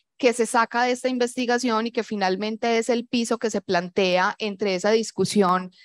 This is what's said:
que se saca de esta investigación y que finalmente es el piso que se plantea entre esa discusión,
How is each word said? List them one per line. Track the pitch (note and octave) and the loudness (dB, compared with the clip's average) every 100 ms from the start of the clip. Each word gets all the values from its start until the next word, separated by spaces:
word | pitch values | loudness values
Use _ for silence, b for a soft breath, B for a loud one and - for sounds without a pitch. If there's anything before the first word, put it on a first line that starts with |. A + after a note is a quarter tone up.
| _ - | _ 0
que | B3 | 0
se | A3+ | 2
saca | A3+ A#3+ A3+ A#3+ | 0 2 0 0
de | B3 | 0
esta | B3+ B3+ | 0 -2
investigación | B3+ A#3+ - A#3+ A#3+ B3 A3 A#3 | -2 -2 -2 -2 0 0 0 -2
y | |
que | A#3 | -4
finalmente | G#3+ G#3 F#3+ F#3+ G#3+ A3 A#3 A#3 | -4 -2 0 0 -4 -2 0 0
es | A3+ | 0
el | A#3+ B3 | -2 -2
piso | A#3+ A#3 A3+ | -2 0 -2
que | A3+ | -2
se | G#3 | -4
plantea | - F3+ F3 - F#3 F3+ F#3+ - | -2 -2 0 0 2 2 0 -2
entre | A3 G3 G#3 | -8 -4 -2
esa | F3+ G#3 | 0 2
discusión, | A3+ A3 - F#3+ G#3+ F#3 F3+ F#3 b | 2 0 -2 0 2 4 2 -2 b